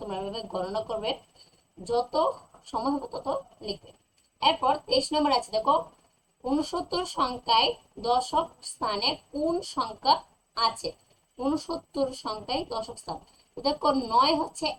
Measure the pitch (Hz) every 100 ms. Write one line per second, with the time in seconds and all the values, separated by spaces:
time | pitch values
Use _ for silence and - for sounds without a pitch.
0 | 208 185 196 226 202 185 180 214 165 165
1 | 170 269 _ _ _ _ _ - 190 233
2 | 240 311 330 - - - - 233 262 285
3 | - - 269 539 - - 427 - - -
4 | _ _ _ - 311 330 269 294 - 262
5 | - 302 294 240 - 220 226 320 - -
6 | _ _ _ _ 247 294 294 349 359 349
7 | 359 - 254 247 - 226 359 - _ -
8 | 233 247 247 302 330 - - - 226 202
9 | 254 - _ 285 320 349 - 277 226 208
10 | 262 - - _ _ - 233 - - -
11 | _ _ _ - 269 302 - 330 - 285
12 | 269 262 220 214 208 277 349 226 220 233
13 | - 156 - _ _ - 277 302 294 269
14 | 226 233 285 311 320 - 311